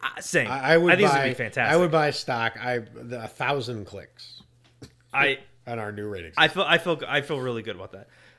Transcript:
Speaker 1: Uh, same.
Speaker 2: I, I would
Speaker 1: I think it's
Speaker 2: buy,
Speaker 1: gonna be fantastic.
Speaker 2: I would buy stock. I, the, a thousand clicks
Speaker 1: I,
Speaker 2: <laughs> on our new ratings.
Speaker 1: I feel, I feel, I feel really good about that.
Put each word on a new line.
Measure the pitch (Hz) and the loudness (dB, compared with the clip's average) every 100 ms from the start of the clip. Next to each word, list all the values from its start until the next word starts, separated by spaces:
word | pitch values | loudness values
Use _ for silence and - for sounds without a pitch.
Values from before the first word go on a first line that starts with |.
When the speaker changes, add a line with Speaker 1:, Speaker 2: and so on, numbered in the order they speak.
Speaker 1:
Uh, | 131 - | -8 -8
same. | - 165 113 | -2 0 0
Speaker 2:
I, | 135 131 | 0 4
I | 165 | 6
would | 175 | 8
Speaker 1:
I | 180 | 6
think | 147 | 6
it's | |
Speaker 2:
buy, | 139 | 4
Speaker 1:
gonna | 135 | 2
be | |
fantastic. | 127 110 135 113 | -2 -4 0 2
Speaker 2:
I | 165 | 4
would | 175 | 4
buy | 160 147 | 2 2
stock. | - - 120 113 113 | -2 -4 -2 -2 -4
I, | 123 120 | -4 -4
the, | 107 117 120 123 | -6 -16 -12 -12
a | 110 | -12
thousand | - 131 143 117 113 98 | -4 -2 -2 -4 -8 -10
clicks | 98 - - - - _ _ _ - - _ _ | -14 -18 -20 -20 -20 _ _ _ -20 -20 _ _
Speaker 1:
I, | 139 139 135 - | 0 0 0 -8
Speaker 2:
<laughs> | _ 123 | _ -10
on | 117 | -8
our | 104 | -8
new | 104 104 | -8 -8
ratings. | 95 82 87 | -8 -4 2
Speaker 1:
I | 156 | 2
feel, | 180 | 2
I | 156 165 | 2 2
feel, | 175 156 - | 2 -4 -2
I | 143 | -4
feel | 143 143 | -2 -6
really | 127 117 | -4 -6
good | 110 92 | -8 -10
about | 92 | -12
that. | 95 - _ - | -18 -20 _ -20